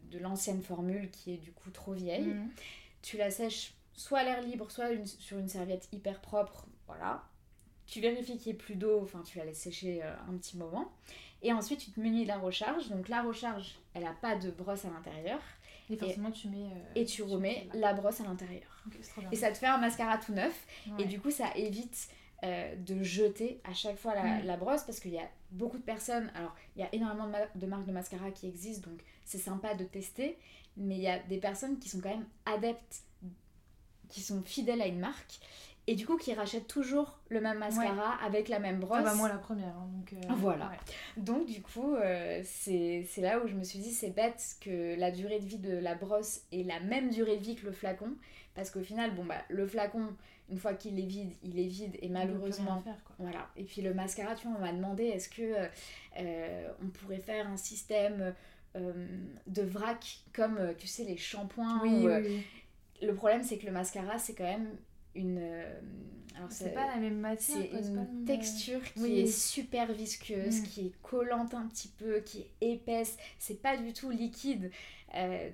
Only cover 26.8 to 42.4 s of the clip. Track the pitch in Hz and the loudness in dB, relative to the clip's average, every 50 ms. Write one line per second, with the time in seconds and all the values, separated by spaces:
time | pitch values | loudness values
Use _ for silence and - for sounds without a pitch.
26.8 | 185 - - 220 226 214 214 214 214 208 208 208 214 208 - 190 190 190 196 196 | -4 -2 0 2 2 2 0 -2 -2 -2 0 0 0 0 -2 -4 -2 -2 -2 -2
27.8 | 196 190 185 180 185 - 190 180 190 196 190 - 196 185 175 175 185 220 220 196 | -2 -2 -2 -2 -4 -4 -6 -6 -4 -6 -6 -6 -8 -8 -8 -6 -8 -6 -6 -8
28.8 | 175 165 170 170 - - - - - - - 190 - 196 196 196 202 214 208 185 | -8 -10 -12 -14 -16 -18 -20 -20 -12 -8 -6 -4 -4 -2 -4 -2 0 -2 0 0
29.8 | 185 185 - 196 190 - - - 262 311 339 - - - - - - - - 196 | -2 -4 -4 -8 -8 -8 -4 -2 -2 -2 -2 -4 -14 -20 -20 -20 -20 -16 -8 -2
30.8 | 196 196 190 185 185 196 180 180 - 180 190 190 190 196 196 - 269 269 277 - | 0 0 0 2 4 2 2 2 0 -2 -2 0 0 0 0 0 0 -2 -2 -2
31.8 | - - - 185 185 190 214 220 220 - - - - 220 214 208 220 233 233 233 | -2 -4 -4 -2 -2 0 -2 -2 -4 -6 -10 -6 -2 0 2 4 4 2 0 0
32.8 | - - - - - - - - 185 180 180 - - - - - - - - - | -6 -12 -14 -14 -14 -16 -20 -14 -14 -14 -14 -14 -20 -20 -20 -20 -20 -20 -20 -20
33.8 | - - - - - - - 202 190 - 202 190 185 - - 277 220 240 233 233 | -20 -20 -20 -20 -20 -14 -12 -8 -4 -2 0 0 0 -2 -2 0 2 4 4 4
34.8 | 208 185 180 175 180 254 285 - - - - - - - - - - - - - | 2 2 2 0 -2 -2 -4 -6 -10 -16 -18 -18 -18 -18 -18 -18 -18 -18 -16 -6
35.8 | - - 226 190 226 - 339 330 - 262 220 214 208 196 226 226 226 - - 285 | 0 2 2 2 4 4 2 2 4 0 0 0 0 0 0 -2 -4 0 0 0
36.8 | 262 254 277 285 294 285 - - - - 226 220 220 220 214 214 214 214 220 226 | 2 4 4 4 4 4 -2 -14 -8 0 0 2 2 2 2 2 0 2 4 4
37.8 | 233 196 196 202 214 226 247 - 220 208 202 214 214 226 226 202 202 190 185 185 | 4 4 4 4 2 2 2 2 2 4 4 4 4 4 2 2 2 2 2 0
38.8 | 185 190 226 233 220 214 208 214 220 214 202 196 - - 220 202 185 180 170 175 | 2 4 4 6 6 6 6 6 4 4 2 0 -4 -4 -4 -2 -2 -4 -4 -6
39.8 | 180 185 185 190 185 - 196 185 180 180 247 202 196 190 165 147 151 - - - | -6 -6 -6 -6 -8 -8 -8 -8 -2 0 2 4 6 4 4 4 0 -4 -6 -8
40.8 | - - - - - - - 226 190 214 233 294 339 233 220 196 - - - 226 | -10 -10 -10 -10 -10 -8 -6 -4 0 2 2 2 2 0 -2 -6 -8 -8 -4 -2
41.8 | 262 294 294 233 202 185 180 175 170 170 170 175 | 2 2 4 4 4 4 2 2 0 -2 -2 -2